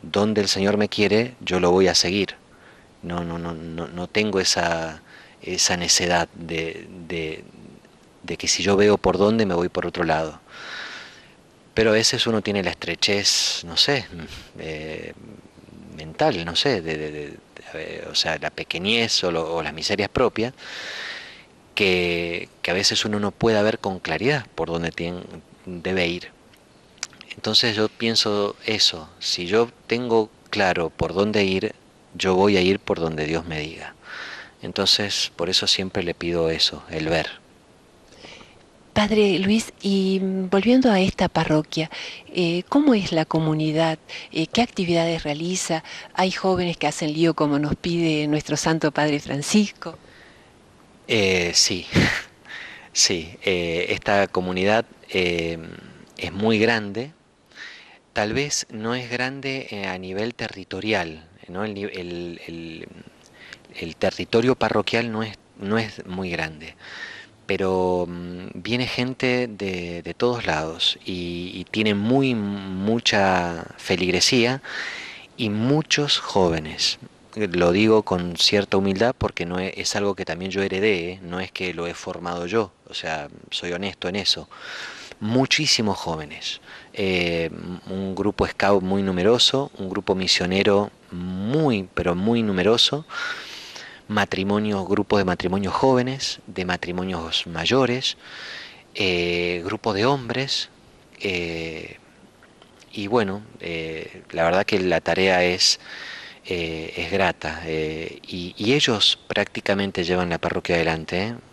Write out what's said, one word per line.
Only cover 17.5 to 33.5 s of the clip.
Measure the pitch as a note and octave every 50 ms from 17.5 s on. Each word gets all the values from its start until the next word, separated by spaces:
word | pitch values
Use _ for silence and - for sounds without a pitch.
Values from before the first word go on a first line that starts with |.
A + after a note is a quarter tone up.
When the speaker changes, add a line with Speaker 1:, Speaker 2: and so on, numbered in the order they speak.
| - - - -
Speaker 1:
de, | - D#2 D#2+ E2 D#2+ D#2+ E2 E2
o | -
sea, | - - - - -
la | - -
pequeñez | - - D#3+ _ - - - - A3+ A#3 A3+ A3 - - -
o, | F2+
lo, | E2+ E2 E2 D#2+ E2+
o | E2
las | D#2 D2 D2+
miserias | D#2+ - - G#2 G2 G2+ G2
propias, | - - B2+ G#2+ - A2 A2 B2 - - - - - - - - - - - - - - - - - - - - - - - - -
que, | - G#2 F#2+ F2+ F2+ F2 F2 E2+ E2+ F2 E2+ E2+ F2 - - - -
que | - -
a | F2
veces | F#2+ G2+ - F#2+ - -
uno | A2 G#2+ G#2
no | G#2 G2+
puede | - _ - A2+ A2 G#2
ver | G#2 G#2+ A2 -
con | - G2+ F#2 F2+
claridad | - - D#3+ D#3 G#2 C3+ D3+ C#3 A2 - _
por | - E3 E3
dónde | E3+ E3+ E3+ E3
tien-, | - - E3+ E3+ - F2+ G2 - - E2+ - _ - _ -
debe | F#2 F2+ F2 E2 F#2 - F#2+ F2+ E2+
ir. | - F3 - - - - - - - _ _ _ _ - _ _ _ - - - - - - - -
Entonces | - - G#2+ G#2+ - - A#2 G#2
yo | G#2+ G#2+ G#2+
pienso | - - A#2 A2+ A2+ G#2+ - A2 G#2 G#2 G2+ G2+ - - -
eso, | - A2 G2+ - - - E2 D#2 D#2 - -
si | - - - - F2
yo | E2+ G2+ A2+ A#2+ A#2+ _ _ -
tengo | - A2+ A#2+ B2+ A#2+ A2+ A2+ G#2+ - _ _ _ -
claro | - G#2 G2 F#2 F2 F2 E2 D#2+
por | - - E2 D#2 E2
dónde | F#2+ G2+ G#2+ G#2+ G#2+ G2
ir, | F#2+ F#2 F#2+ F#2+ G#2+ - - - - _ - - _ -
yo | F2 F#2+ F#2+ F#2
voy | F#2 G2 G#2 G2+
a | F#2
ir | F2+ F#2 G2 G2+
por | _ - G2+ F2
donde | E2+ D#3+ D#3+ - D2+
Dios | D2+ D#2+ E2 E2+
me | E2+